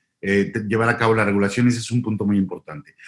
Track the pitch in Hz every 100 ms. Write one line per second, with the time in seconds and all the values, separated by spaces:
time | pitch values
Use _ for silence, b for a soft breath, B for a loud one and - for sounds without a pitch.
0 | _ _ 98 101 98 113 104 110 117 113
1 | 117 110 104 101 101 120 120 113 113 123
2 | 117 107 101 101 95 - - 76 - _